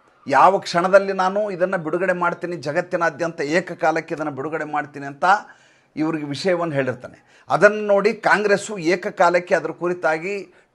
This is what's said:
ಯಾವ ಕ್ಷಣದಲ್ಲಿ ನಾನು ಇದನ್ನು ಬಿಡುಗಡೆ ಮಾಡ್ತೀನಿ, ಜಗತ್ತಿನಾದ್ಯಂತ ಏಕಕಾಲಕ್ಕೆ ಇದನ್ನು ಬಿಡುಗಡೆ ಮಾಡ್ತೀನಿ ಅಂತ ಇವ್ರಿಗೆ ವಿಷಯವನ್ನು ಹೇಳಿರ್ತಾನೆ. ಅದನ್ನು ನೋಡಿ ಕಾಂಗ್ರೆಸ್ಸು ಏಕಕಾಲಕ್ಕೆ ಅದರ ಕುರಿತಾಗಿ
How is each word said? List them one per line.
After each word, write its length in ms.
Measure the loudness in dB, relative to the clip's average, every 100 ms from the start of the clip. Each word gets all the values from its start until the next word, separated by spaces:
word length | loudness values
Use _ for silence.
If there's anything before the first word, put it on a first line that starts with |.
| _ _ 2
ಯಾವ 300 | 6 6 6
ಕ್ಷಣದಲ್ಲಿ 540 | 0 -2 4 4 4
ನಾನು 380 | 0 0 0 -4
ಇದನ್ನು 280 | -2 -2 -2
ಬಿಡುಗಡೆ 340 | -4 -2 -2
ಮಾಡ್ತೀನಿ, 440 | 0 -2 -4 -6 -8
ಜಗತ್ತಿನಾದ್ಯಂತ 840 | -6 -6 -4 -2 -2 -2 -6 -4
ಏಕಕಾಲಕ್ಕೆ 760 | -2 -2 -2 -2 0 0 -4
ಇದನ್ನು 180 | -6 -6
ಬಿಡುಗಡೆ 320 | -6 -6 -6
ಮಾಡ್ತೀನಿ 420 | -4 -6 -6 -10 -14
ಅಂತ 180 | -2 2 2 0 -20 _ _ _ -4
ಇವ್ರಿಗೆ 280 | -4 -4
ವಿಷಯವನ್ನು 500 | -6 -4 0 0 0
ಹೇಳಿರ್ತಾನೆ. 680 | -2 -2 -4 -12 -20 _ _ -2
ಅದನ್ನು 380 | 4 4 4 2
ನೋಡಿ 260 | 2 2
ಕಾಂಗ್ರೆಸ್ಸು 640 | 0 2 2 2 0 -2 -4
ಏಕಕಾಲಕ್ಕೆ 760 | -2 -2 -2 2 2 2 0
ಅದರ 160 | -2 -2
ಕುರಿತಾಗಿ 800 | -6 -6 -2 -2 -2 -4 -8 -12 _ _